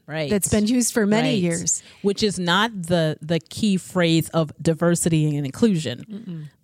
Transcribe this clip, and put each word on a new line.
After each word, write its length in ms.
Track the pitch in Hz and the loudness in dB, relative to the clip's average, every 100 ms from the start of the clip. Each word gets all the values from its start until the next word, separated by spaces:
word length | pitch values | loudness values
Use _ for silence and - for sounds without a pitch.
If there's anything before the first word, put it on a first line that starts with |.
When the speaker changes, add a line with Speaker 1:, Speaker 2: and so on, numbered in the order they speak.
| - | -10
Speaker 1:
Right. 240 | 156 151 | -6 -2
Speaker 2:
that's 180 | 202 - | -2 0
been 180 | 214 208 | 2 2
used 260 | 254 233 | 2 0
for 120 | 240 202 | 0 2
many 220 | 214 262 | 2 2
Speaker 1:
Right. 80 | 220 | 0
Speaker 2:
years. 400 | 175 170 170 - - - | 0 -2 -2 -4 -8 -4
Speaker 1:
Which 200 | 202 196 | -2 0
is 160 | 214 185 | -2 0
not 320 | 175 180 233 | 0 2 2
the, 440 | 202 165 175 156 - | -2 -2 0 0 -2
the 180 | 156 165 | -2 -2
key 360 | - - 214 185 | -2 -2 0 0
phrase 540 | - 180 170 165 - | -2 0 4 4 2
of 220 | 165 151 - | -2 -2 -2
diversity 760 | 165 160 170 170 175 160 151 143 | -2 0 2 2 2 2 2 0
and 80 | |
inclusion. 600 | 139 - 233 175 151 123 - | -4 0 2 2 -2 -8 -12
Speaker 2:
Mm-mm. 340 | 208 202 165 151 - | -14 -12 -14 -14 -16